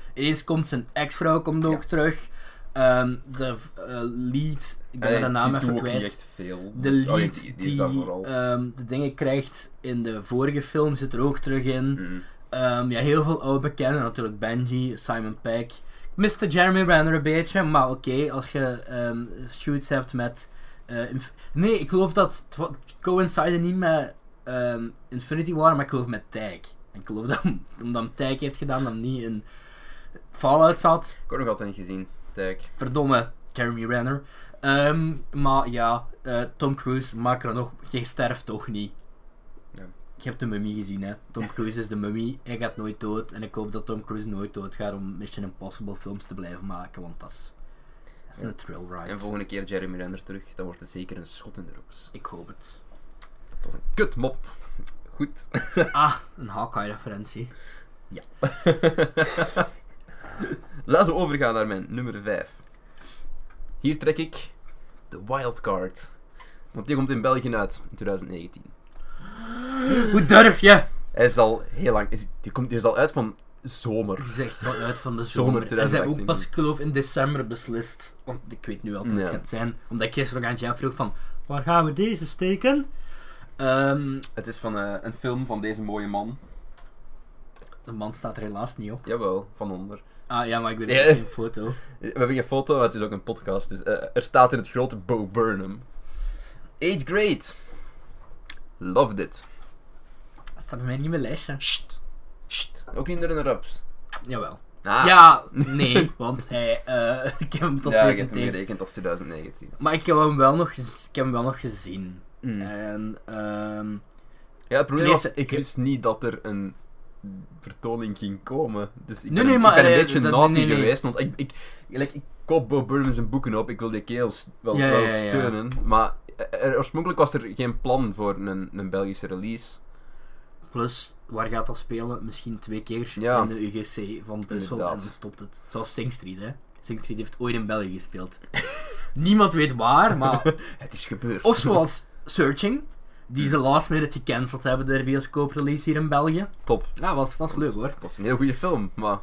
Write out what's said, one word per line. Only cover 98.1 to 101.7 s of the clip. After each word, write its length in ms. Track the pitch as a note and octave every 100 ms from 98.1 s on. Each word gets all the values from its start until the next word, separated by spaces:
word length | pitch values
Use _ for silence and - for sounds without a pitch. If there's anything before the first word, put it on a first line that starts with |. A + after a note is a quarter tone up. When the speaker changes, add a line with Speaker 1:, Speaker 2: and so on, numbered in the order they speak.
| - - - - - - -
Speaker 2:
Loved 420 | F2+ F#2+ A#2+ G2
it. 240 | D#2+ - - - - - - - - - - - -
Speaker 1:
Dat 80 | -
staat 160 | - A#2+
bij 80 | B2
mij 100 | C3+
niet 80 |
in 60 | D3+
mijn 120 | E3
lijstje. 320 | - A#2+ - C#3
Speaker 2:
Sst. 440 | -